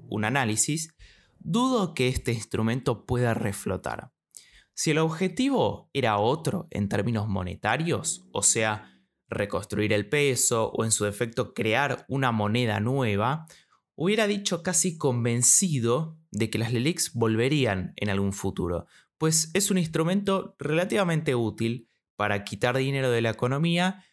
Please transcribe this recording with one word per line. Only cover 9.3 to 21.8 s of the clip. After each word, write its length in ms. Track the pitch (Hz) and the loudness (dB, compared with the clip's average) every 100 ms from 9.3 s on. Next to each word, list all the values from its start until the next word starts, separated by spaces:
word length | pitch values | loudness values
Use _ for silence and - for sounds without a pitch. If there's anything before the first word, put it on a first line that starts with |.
reconstruir 640 | - 101 92 - 104 98 | -4 -4 -4 -4 -2 2
el 140 | 104 101 | 0 0
peso 640 | 147 143 123 - 117 110 | 0 2 2 2 2 0
o 120 | - | 0
en 80 | 113 | 0
su 140 | - 104 | 0 0
defecto 480 | 101 120 120 - | -2 -4 -2 -4
crear 520 | - 110 113 139 127 - | -2 0 2 0 -2 -4
una 240 | 135 131 | -2 0
moneda 480 | 113 104 117 120 104 | 2 2 2 0 0
nueva, 680 | 110 139 120 101 113 156 160 - _ _ _ - | 0 0 0 0 0 -2 -8 -20 _ _ _ -4
hubiera 320 | 170 214 208 | -2 2 0
dicho 340 | 208 202 170 | 0 -2 -4
casi 360 | 175 175 190 165 | -2 0 0 0
convencido 1200 | 143 120 120 120 123 - 190 143 117 127 160 - _ | 0 0 0 2 4 4 4 2 2 0 -2 -10 _
de 180 | - 110 | -2 0
que 100 | 107 | 0
las 140 | 113 | 0
lelics 400 | 120 131 120 - | 0 0 -2 -4
volverían 800 | 120 113 110 127 151 120 95 87 - | 0 2 2 2 2 2 0 -4 -4
en 140 | 107 | -2
algún 240 | 98 98 | 0 0
futuro, 520 | 95 98 - 87 87 - - _ _ | -2 -4 -2 -2 -4 -6 -18 _ _
pues 320 | 160 160 - | 0 2 0
es 180 | 214 202 | 0 2
un 60 | 190 | 2
instrumento 800 | 160 160 160 196 202 190 - - | 0 0 0 0 2 0 -2 -8
relativamente 760 | 143 160 196 214 180 160 156 | -2 0 2 2 2 2 2
útil 560 | 123 113 - 113 123 | 2 0 0 -2 -2